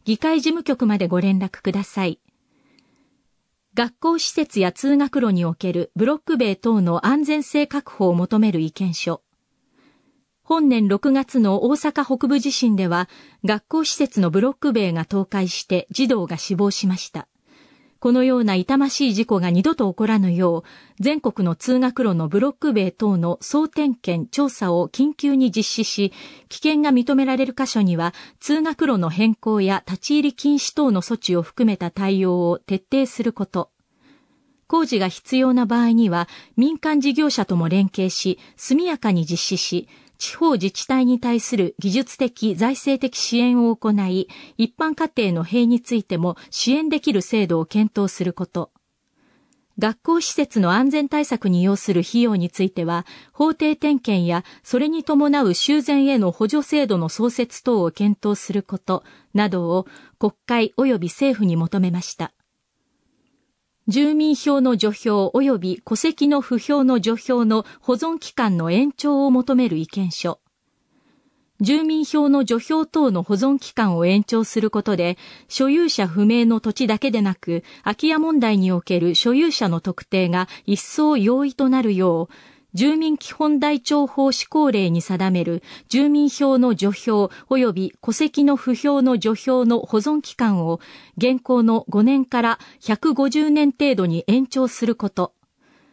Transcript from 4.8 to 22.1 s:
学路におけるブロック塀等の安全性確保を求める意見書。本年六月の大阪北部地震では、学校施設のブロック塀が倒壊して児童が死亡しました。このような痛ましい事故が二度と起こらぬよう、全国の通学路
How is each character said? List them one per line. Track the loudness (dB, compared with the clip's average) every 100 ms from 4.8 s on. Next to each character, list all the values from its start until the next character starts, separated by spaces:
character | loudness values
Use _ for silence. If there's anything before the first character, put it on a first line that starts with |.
| 0 2
学 | 0 0
路 | 0
に | 0
お | 0
け | -2 -4
る | -4 -4
ブ | -2 0
ロ | 0
ッ |
ク | -2 0
塀 | 0 0
等 | 0 2
の | 2 0 0
安 | 0
全 | 0 -2
性 | -2 -2 -2
確 | -4 -10
保 | -2 0
を |
求 | 2 0 2
め | 2
る | 2
意 | -4
見 | -4 -4
書。 | -4 -6 -8 -12 _ _ _ _ _ _ _ _ _ _ _
本 | _ 2 4
年 | 4 2
六 | 2 2
月 | 0 0 0
の | 2 2 0
大 | 0
阪 | -2 -4
北 | -2 -2 0
部 | 0
地 | 0
震 | 0 0
で | 2 0
は、 | 0 -4 -10 -20 _
学 | -2 -2 -2
校 | -2
施 | -2
設 | -2 -2 0
の | 0
ブ | 2
ロ | 0
ッ |
ク | 0 -2
塀 | 0 0
が | -2
倒 | -4 -4
壊 | -4 -2 -4
し | -6 -4
て | -4 -4
児 | -2 0
童 | 0 -2
が | -8
死 | -4 0
亡 | 0
し | 0 -2
ま | -2
し | -6
た。 | -14 -16 _ _ _ _ _ _ _
こ | 0
の | 2
よ | 2 2
う |
な | 2
痛 | 0 0 0
ま | 0
し | 0 0
い |
事 | 0
故 | 0 0
が | 2
二 | 2
度 | 2
と | 0 -2
起 | -2
こ | 0
ら | 2
ぬ | 2
よ | 2 0 0 -6
う、 | -20 -20 _
全 | -2 0
国 | -4 -2
の | -2
通 | -2 -2 0
学 | 0 0
路 | -2